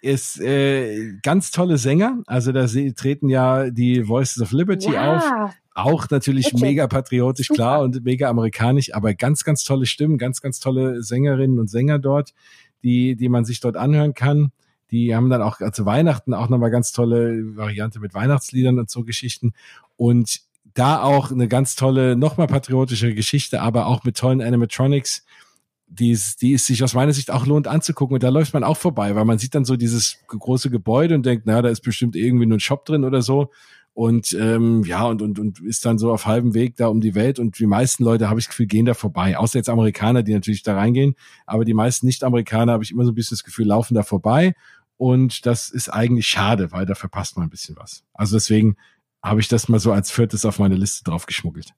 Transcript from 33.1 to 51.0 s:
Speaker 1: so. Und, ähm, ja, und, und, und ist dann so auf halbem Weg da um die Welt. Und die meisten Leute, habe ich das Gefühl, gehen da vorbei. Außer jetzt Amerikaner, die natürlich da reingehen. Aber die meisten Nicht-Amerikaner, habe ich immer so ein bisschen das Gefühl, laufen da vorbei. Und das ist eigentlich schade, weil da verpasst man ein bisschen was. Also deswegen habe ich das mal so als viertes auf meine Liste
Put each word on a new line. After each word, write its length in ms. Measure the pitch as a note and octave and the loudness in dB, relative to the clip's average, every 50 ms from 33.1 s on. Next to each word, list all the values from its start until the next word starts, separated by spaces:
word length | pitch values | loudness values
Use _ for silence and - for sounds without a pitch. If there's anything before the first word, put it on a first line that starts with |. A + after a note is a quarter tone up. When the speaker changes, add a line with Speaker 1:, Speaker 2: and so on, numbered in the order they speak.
| C3+ C3 | 0 0
Speaker 1:
so. 280 | A#2+ A2 C3+ C#3+ C#3+ C3+ _ _ - _ - _ _ _ _ | 0 2 0 0 0 -2 _ _ -20 _ -20 _ _ _ _
Und, 400 | - A2+ A#2 A#2 A#2 G#2 - - F2 | -2 0 2 2 2 0 -2 -4 -2
ähm, 460 | A2 A2 A2+ A2+ A#2 A#2 A#2 A2+ G#2 | 0 0 2 2 2 2 2 2 0
ja, 200 | E2+ F2 - B2 | 0 -2 -2 0
und, 160 | A#2+ A#2 G#2+ | -2 -2 -2
und, 160 | G#2 G#2 G2+ G2+ | -4 -4 -4 -4
und 220 | G#2+ G#2+ F#2 - | -6 -6 -6 -8
ist 260 | E2 G#2 A#2 - - | -10 -8 -8 -4 0
dann 100 | A#2+ A#2 | 0 0
so 160 | G#2 A2 A#2 | 2 2 0
auf 140 | A#2 G#2+ - | 0 0 0
halbem 260 | G#2 G#2+ A#2 A#2+ A#2+ G#2 | 0 0 2 2 2 2
Weg 220 | A2+ A#2+ B2+ A#2+ | 2 0 0 0
da 120 | - A#2+ A2+ | 0 0 2
um 120 | G#2+ A2 | 2 2
die 140 | G#2+ A2 F#2 | 0 0 0
Welt. 240 | G#2 A2 C3 C#3 B2 | 2 0 0 0 0
Und 200 | A#2+ A2+ F#2 - | -4 -4 -2 0
die 80 | A#2 | 0
meisten 380 | G#2 G2 G#2+ B2+ C3 - - B2+ | 2 2 2 2 0 0 0 2
Leute, 240 | A#2 A#2 A2+ A2 G2+ | 2 2 2 2 0
habe 100 | A2 A2+ | 0 -2
ich 60 | A2+ | -2
das 40 | - | -6
Gefühl, 160 | - - A#2 | -2 -4 -2
gehen 180 | G2 G2+ G#2+ A#2 | 0 2 2 2
da 80 | B2 A#2+ | 2 0
vorbei. 440 | - - G#2 D#2+ - F2+ F#2+ F2 - | -2 -4 -6 -4 0 0 0 2 2
Außer 200 | A2 A#2 - C3 | 0 0 0 -2
jetzt 120 | G#2+ - | -2 0
Amerikaner, 520 | A#2 A2+ A2+ G#2+ G2+ - G#2+ A2 A#2+ B2 | 2 2 2 2 0 0 0 2 2 2
die 120 | A2+ G#2 G#2+ | 2 2 0
natürlich 280 | G2+ F#2 A2 G#2+ G2 - | 0 0 -2 -4 -4 -2
da 100 | A2 G2+ | -2 -2
reingehen. 400 | F#2+ G2+ A2+ A#2+ C3 C#3 C#3+ C3+ _ _ - - _ _ | 0 2 2 2 2 2 2 0 _ _ -20 -20 _ _
Aber 180 | - - A2 A#2 | -4 -2 -2 0
die 80 | A2+ | 0
meisten 320 | A2 G#2+ A2 B2 B2 - - | 2 2 2 0 0 0 0
Nicht-Amerikaner, 680 | B2+ B2 - C3+ C3 A#2+ A#2+ G#2+ - A2 A2 A#2 A#2+ | -2 0 0 0 0 0 0 0 0 0 0 2 2
habe 120 | A#2 A2 A2 | 2 0 -2
ich 60 | G#2+ | -4
immer 140 | - A#2 A#2+ | -2 0 0
so 80 | A#2+ | 0
ein 20 | A2+ | 0
bisschen 220 | A#2 A2+ - A#2+ | -2 -6 -6 -8
das 80 | - - | -10 -10
Gefühl, 220 | - - - A2+ | -12 -4 -2 0
laufen 280 | G#2 G2+ A2 A#2 - B2 | 2 2 2 2 0 0
da 80 | A2 | 0
vorbei. 520 | G2+ - G#2 F#2 - G#2+ A2+ D3 E3+ F#3 F3 _ _ - - _ _ _ _ _ | 0 0 -2 -2 0 2 4 4 4 2 0 _ _ -20 -20 _ _ _ _ _
Und 480 | B2+ B2+ B2+ B2+ C3 B2 - - - | 0 2 4 4 2 2 0 -2 -2
das 240 | A#2+ A#2+ A2+ - - | 0 0 0 -2 -8
ist 180 | - B2 - - | -8 -8 -8 -6
eigentlich 380 | - G#2+ A#2 A#2+ B2 A#2+ G#2+ | -2 -2 0 2 2 0 0
schade, 460 | - - G2+ G2+ G2+ A#2 G2+ F#2+ E2 | -2 -2 0 0 0 0 0 -2 -4
weil 120 | - F2+ G2 | -4 -6 -4
da 100 | F#2 G2 | -4 -4
verpasst 420 | - - G2 - G2+ - - - - | -6 -6 -10 -8 -8 -8 -8 -6 -6
man 80 | F2 | -6
ein 40 | D#2 | -6
bisschen 260 | - - - - D#2 - | -6 -10 -16 -16 -16 -20
was. 240 | - - - - _ _ | -20 -20 -20 -20 _ _
Also 240 | _ - G#2 G2+ G#2 | _ -4 -2 0 0
deswegen 400 | A2 - - A2 G#2+ G#2+ A2 G2+ _ _ _ _ _ _ _ _ _ | 0 2 2 2 4 4 4 2 _ _ _ _ _ _ _ _ _
habe 180 | - G#2 G#2+ G#2+ | -4 -2 0 0
ich 80 | A2 - | 2 2
das 200 | B2+ A#2 - - | 0 0 2 2
mal 100 | A#2 A2 | 2 2
so 120 | F2+ A#2 | 4 2
als 180 | G#2 G2+ G2 - | 2 2 0 -2
viertes 340 | - - A#2 G2+ - G#2 - | 0 0 0 0 0 -2 -2
auf 140 | A2 G2+ - | -2 0 2
meine 160 | G2+ G2 F#2+ | 2 2 2
Liste 300 | F#2 G2 G2+ - - | 2 0 -2 -4 -8